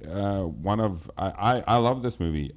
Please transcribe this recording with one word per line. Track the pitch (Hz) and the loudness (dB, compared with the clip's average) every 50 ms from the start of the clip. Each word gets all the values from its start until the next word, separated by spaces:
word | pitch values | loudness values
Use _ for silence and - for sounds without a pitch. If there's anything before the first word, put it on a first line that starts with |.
| - 78 | -12 -8
uh, | 85 101 101 101 101 98 | -4 -2 0 0 0 0
one | 92 82 73 - 80 98 104 110 | -2 -4 -4 -4 -2 0 2 2
of, | 110 104 92 82 - - - | 2 0 0 -4 -10 -10 -6
I, | - 92 95 | -4 -4 -4
I, | - - 104 117 127 120 - | -2 0 2 2 2 2 2
I | - 117 | 4 4
love | 120 117 120 131 131 | 4 4 4 2 0
this | 120 123 110 - | -2 -4 -2 -2
movie. | 87 82 78 76 71 - - | 0 0 0 0 -2 -4 -6